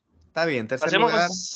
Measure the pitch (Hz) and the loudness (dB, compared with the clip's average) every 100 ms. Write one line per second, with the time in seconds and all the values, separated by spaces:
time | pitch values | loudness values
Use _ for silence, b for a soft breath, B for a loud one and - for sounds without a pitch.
0 | _ _ _ - 165 135 110 127 151 190 | _ _ _ -2 0 0 -2 -4 0 2
1 | 233 160 175 185 - | 4 2 0 -2 -8